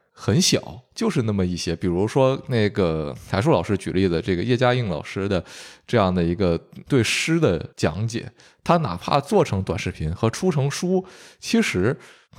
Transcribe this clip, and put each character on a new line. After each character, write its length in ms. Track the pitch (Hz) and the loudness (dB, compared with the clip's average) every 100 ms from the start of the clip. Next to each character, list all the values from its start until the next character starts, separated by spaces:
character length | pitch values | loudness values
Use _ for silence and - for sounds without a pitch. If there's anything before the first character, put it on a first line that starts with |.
| _ | _
很 240 | - - 113 | -8 0 2
小， 440 | 190 - - 104 - | 2 0 -2 -14 -18
就 140 | - 226 | -4 -2
是 140 | 160 | 0
那 100 | 110 | 0
么 120 | 101 | 0
一 120 | 90 87 | 0 -2
些。 180 | - | -4
比 120 | 82 92 | -2 0
如 200 | 87 107 | 0 0
说 320 | 139 131 135 - | 2 2 2 -2
那 200 | 120 104 | 0 0
个 480 | - 87 80 73 64 - | 2 0 0 -4 -8 -4
财 140 | 98 | 0
树 100 | 135 | 2
老 120 | 120 | 2
师 120 | - 98 | 2 -2
举 120 | - | 0
例 160 | 90 95 | 0 2
的 140 | 82 | 2
这 160 | 90 87 | 0 -2
个 60 | |
叶 120 | 110 | 0
嘉 200 | 120 123 | 2 2
映 160 | 127 110 | 0 -2
老 120 | 78 | -6
师 240 | - 101 98 | -6 -6 -2
的 160 | 95 - - - - - | -2 -4 -14 -20 -20 -2
这 100 | 117 | 2
样 180 | 95 | 2
的 80 | 92 | 2
一 120 | 85 | 0
个 260 | 87 92 82 - - - | 2 0 0 -4 -18 0
对 160 | 139 | 2
诗 380 | 107 - - 165 | 2 0 0 2
的 300 | 151 95 - | 2 2 -4
讲 320 | - 95 80 113 | -2 -2 -2 -4
解， 240 | 113 - - - _ | -6 -10 -18 -20 _
他 140 | - 170 | 0 2
哪 180 | 139 | 2
怕 240 | 87 - 147 | -4 -2 -2
做 240 | - 208 | 2 2
成 200 | 147 98 | 2 0
短 140 | 95 92 | -2 -4
视 120 | 98 | -4
频 240 | - 78 | -4 -4
和 140 | 92 - | 0 -2
出 220 | - 185 | 0 -2
成 200 | 147 139 | 0 -2
书， 320 | - 180 185 185 - - - | -2 0 0 -2 -14 -20 -16
其 220 | - 233 | -2 0
实 360 | 214 92 101 156 - - _ | 2 2 0 0 -8 -20 _